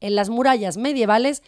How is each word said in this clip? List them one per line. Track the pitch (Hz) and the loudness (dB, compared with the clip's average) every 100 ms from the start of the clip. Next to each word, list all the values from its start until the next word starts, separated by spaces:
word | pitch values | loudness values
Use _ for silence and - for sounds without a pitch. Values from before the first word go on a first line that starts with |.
en | 208 | -4
las | 202 202 | -2 0
murallas | 233 262 247 196 185 | 0 2 2 -2 -4
medievales | 262 277 214 220 262 285 | -4 0 2 2 0 -4